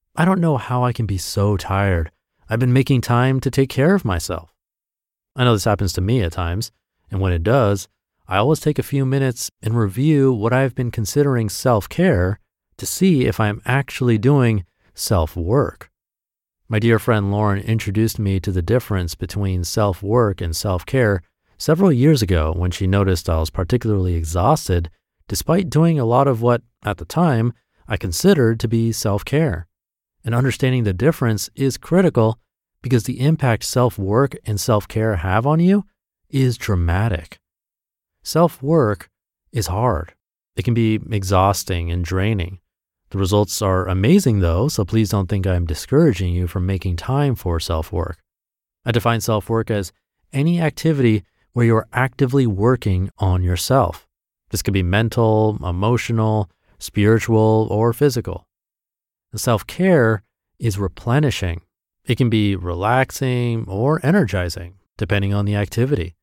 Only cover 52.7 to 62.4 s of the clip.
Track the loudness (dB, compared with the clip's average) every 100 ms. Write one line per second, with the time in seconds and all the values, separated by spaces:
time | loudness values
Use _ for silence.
52.7 | 0 0 -2 -2 -2 0 0 0 -2 0
53.7 | 2 2 -4 _ _ _ _ -10 -6 -2
54.7 | 0 2 0 0 2 2 4 2 0 -4
55.7 | -2 0 0 -2 -2 0 0 -4 _ _
56.7 | -18 -8 0 4 2 2 2 4 2 0
57.7 | 0 0 2 0 0 -6 -10 _ _ _
58.7 | _ _ _ _ _ _ -6 0 0 -2
59.7 | 0 4 4 4 0 _ _ _ -6 -4
60.7 | -2 -6 -6 -2 0 0 -2 -6 -8 _
61.7 | _ _ _ -4 0 2 2